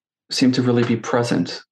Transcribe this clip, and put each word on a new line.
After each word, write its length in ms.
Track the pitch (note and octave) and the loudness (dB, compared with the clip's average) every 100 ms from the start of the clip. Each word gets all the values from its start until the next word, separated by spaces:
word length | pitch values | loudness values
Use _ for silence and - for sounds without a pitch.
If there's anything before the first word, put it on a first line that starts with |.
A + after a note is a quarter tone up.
| _ _ - | _ _ -10
seem 220 | - B2+ | 0 2
to 100 | B2+ | 2
really 220 | B2 A#2+ | 2 2
be 120 | A#2 A2 | 2 -2
present 680 | - B2 A#2+ F2 F2 - - | -2 -2 0 -2 -2 -8 -8